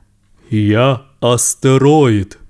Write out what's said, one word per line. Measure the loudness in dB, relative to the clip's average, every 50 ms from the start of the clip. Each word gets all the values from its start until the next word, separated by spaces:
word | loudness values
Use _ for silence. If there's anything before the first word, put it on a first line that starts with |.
| _ _ _ _ _ _ _ _ _ -8
«Я | -4 -4 -2 0 0 0 0 0 -2 -4 -6 _ _ _
астероїд, | -2 -2 0 0 -2 -4 -6 -4 -2 0 0 2 2 2 2 2 2 2 0 -2 -4 -8 -12 -20 -20 -20